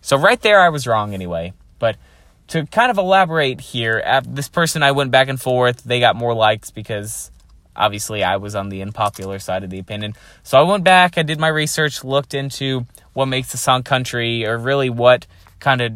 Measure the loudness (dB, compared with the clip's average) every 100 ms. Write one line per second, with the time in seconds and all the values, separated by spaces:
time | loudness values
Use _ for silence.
0 | 0 2 4 2 4 6 6 2 0 0
1 | 0 -6 -6 -6 -8 -12 _ _ -2 -2
2 | -12 _ _ _ _ -6 -4 0 2 2
3 | 2 4 4 2 -2 -2 -10 -6 -2 -2
4 | 0 0 -2 -10 -6 -2 -2 0 0 2
5 | 2 2 2 -2 -2 2 0 0 -4 2
6 | 2 2 -2 2 2 2 -4 -16 -8 -8
7 | -8 -12 -14 -20 _ _ _ -2 -2 -2
8 | -6 -2 -2 -2 -4 -6 -6 -8 -10 -4
9 | -4 -4 -10 -10 -6 -6 -6 -12 -10 -10
10 | -10 -12 -20 -20 2 4 6 2 4 6
11 | 6 2 -2 0 -2 0 -2 -2 -2 -4
12 | -2 -2 -2 -6 -6 -6 -4 -4 -6 -14
13 | _ -4 -2 -2 -6 -6 0 0 2 -2
14 | -2 -4 -4 -2 -2 -4 0 0 0 2
15 | 4 4 2 -20 -20 _ -2 0 0